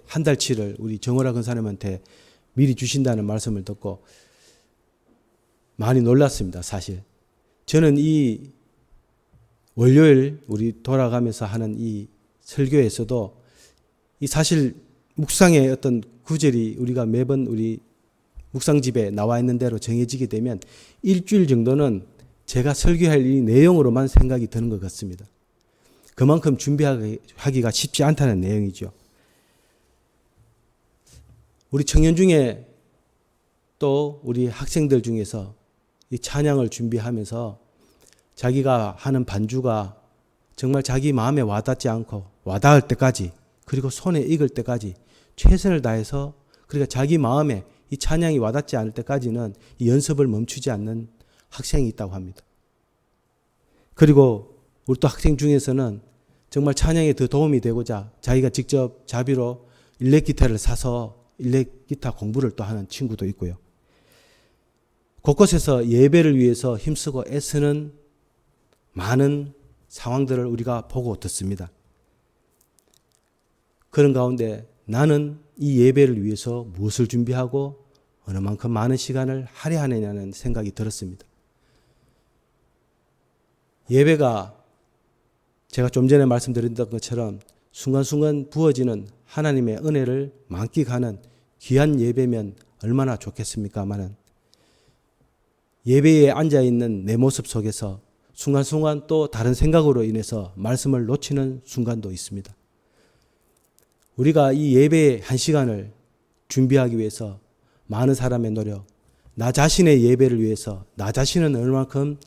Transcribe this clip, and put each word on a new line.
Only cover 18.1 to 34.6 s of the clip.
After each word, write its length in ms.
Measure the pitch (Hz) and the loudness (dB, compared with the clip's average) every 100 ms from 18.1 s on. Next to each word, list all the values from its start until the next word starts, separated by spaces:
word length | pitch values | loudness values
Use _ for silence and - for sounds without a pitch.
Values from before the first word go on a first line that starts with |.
| _ _ - - | _ _ -20 -12
묵상집에 600 | 135 - 147 127 120 104 | -6 0 2 2 -2 -2
나와 280 | 104 107 120 | -2 -2 0
있는 180 | 123 123 | 0 0
대로 200 | 123 110 | -2 -4
정해지게 480 | - 117 120 131 123 | -4 -2 -2 -4 -4
되면 340 | 110 123 104 - - _ _ | -4 -4 -6 -12 -20 _ _
일주일 460 | 190 185 180 208 165 | 0 0 2 2 4
정도는 600 | 123 117 139 143 101 - _ - _ | 2 2 2 0 -2 -8 _ -20 _
제가 300 | - 127 131 | -6 -2 0
설교할 500 | 139 - 170 170 151 | 2 2 4 4 4
이 160 | 131 135 | 4 2
내용으로만 680 | 113 123 165 175 131 117 135 | 4 6 8 6 4 2 4
생각이 400 | - 127 127 113 | 4 4 0 -4
드는 200 | 113 117 | -4 -4
것 100 | 104 | -6
같습니다. 440 | 92 - 101 90 98 _ _ _ _ _ _ _ _ | -8 -10 -12 -14 -18 _ _ _ _ _ _ _ _
그만큼 440 | - 131 165 165 127 | 0 4 4 2 0
준비하기, 600 | - 143 147 127 107 110 - | -2 0 0 0 -4 -10 -14
하기가 360 | - 143 131 117 | -6 -2 0 0
쉽지 340 | - - - | -2 -6 0
않다는 360 | 147 147 139 98 | 2 2 2 0
내용이죠. 520 | 92 104 101 92 101 - _ _ _ _ _ _ _ _ _ _ _ _ _ _ _ _ _ _ _ _ _ - _ _ _ _ _ | 0 -2 -4 -6 -14 -16 _ _ _ _ _ _ _ _ _ _ _ _ _ _ _ _ _ _ _ _ _ -20 _ _ _ _ _
우리 120 | 139 | -4
청년 300 | 143 156 160 | 2 4 6
중에 520 | 160 190 160 127 104 - _ _ _ _ _ _ _ _ _ _ _ | 6 4 4 2 -4 -16 _ _ _ _ _ _ _ _ _ _ _
또 420 | 143 139 147 143 | 0 0 -2 -6
우리 220 | 123 120 123 | -6 -2 -2
학생들 560 | - | -4